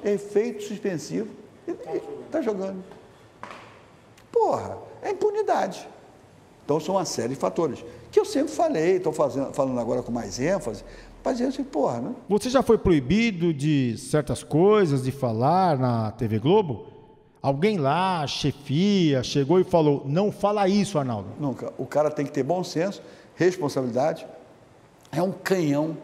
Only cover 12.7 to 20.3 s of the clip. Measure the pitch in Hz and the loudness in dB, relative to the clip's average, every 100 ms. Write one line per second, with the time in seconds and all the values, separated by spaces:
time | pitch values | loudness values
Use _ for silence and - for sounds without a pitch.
12.7 | 214 196 156 127 202 233 180 170 143 151 | 4 6 2 4 2 2 2 0 2 2
13.7 | 143 127 107 - 151 143 123 - 147 196 | 2 2 -2 0 -2 0 -6 0 4 6
14.7 | 214 175 139 127 127 123 110 131 180 185 | 6 4 2 -2 -2 -2 2 2 4 4
15.7 | 139 131 117 110 - 113 110 127 208 175 | 2 2 0 -2 -4 -2 0 4 4 2
16.7 | 107 - - - - _ _ 131 139 202 | -4 -10 -20 -20 -20 _ _ -2 2 2
17.7 | 202 139 160 190 175 143 - 147 - - | 2 2 2 0 -2 -4 -2 -2 -2 -2
18.7 | 139 202 196 165 131 117 147 135 185 185 | 2 4 4 4 2 0 0 4 4 4
19.7 | 170 151 139 135 156 208 | 4 4 2 0 0 0